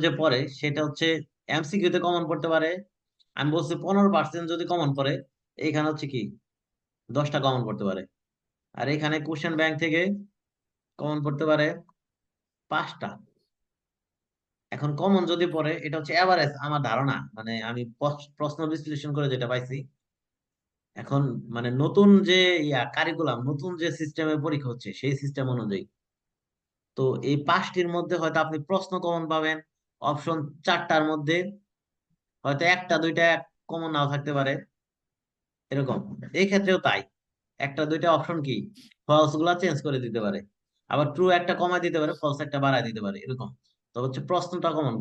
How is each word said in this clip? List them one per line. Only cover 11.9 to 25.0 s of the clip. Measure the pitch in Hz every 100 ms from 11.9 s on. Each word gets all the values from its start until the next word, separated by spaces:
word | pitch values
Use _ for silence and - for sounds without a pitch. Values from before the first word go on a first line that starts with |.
| _ _ _ _ _ _ _ -
পাঁচটা। | 156 156 - 101 101 - _ _ _ _ _ _ _ _ _ _ _ _ _ - 135
এখন | 147 147
কমন | 190 190 165
যদি | 170 175 156
পড়ে, | 151 165 151
এটা | 156
হচ্ছে | 151 165
অ্যাভারেজ | 185 175 143 135 147
আমার | 147 123
ধারণা, | 117 139 107 - 110
মানে | 113 113 113
আমি | 123 117 -
পস-, | 143 147 - -
প্রশ্ন | 147 147 156
বিশ্লেষণ | 160 151 147 147 147
করে | 139
যেটা | 123 120
পাইছি। | 127 127 139 131 _ _ _ _ _ _ _ _ _ _ -
এখন | 123 139 135 135 - 120
মানে | 120 127
নতুন | 151 165 202 196 175
যে | 185 180 175 147
ইয়া | 131 117 151
কারিকুলাম, | 165 165 151 117 131
নতুন | 143 180 170
যে | 170 151
সিস্টেমে | 151 160 156 156 160
পরীক্ষা | 143 127
হচ্ছে | 117 101
সেই | -